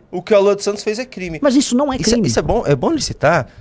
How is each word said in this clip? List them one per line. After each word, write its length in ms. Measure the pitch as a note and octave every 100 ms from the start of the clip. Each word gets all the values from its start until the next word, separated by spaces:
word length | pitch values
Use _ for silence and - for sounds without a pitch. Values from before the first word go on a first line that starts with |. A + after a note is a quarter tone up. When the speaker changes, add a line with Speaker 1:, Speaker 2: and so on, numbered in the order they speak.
| _
Speaker 1:
O 100 | F3+
que 140 | F3+
o 20 | G#3
Alan 180 | G3+ G3+
dos 80 |
Santos 180 | G3+ G#3
fez 160 | - G#3+
é 80 | C4
crime. 320 | - F3+ D#3+
Speaker 2:
Mas 140 | C#4+
isso 200 | B3+ - A#3+
não 140 | D4
é 40 | B3+
Speaker 1:
Isso 140 | F#3
é, 20 |
Speaker 2:
crime. 120 | A#3+ D#3+
Speaker 1:
isso 120 | A#2
é 40 |
bom, 220 | D3+ G#3+ F3
é 80 | C#3+
bom 140 | G3+
ele 100 | D#4+
citar, 480 | - - C#3 E3+ A#2 -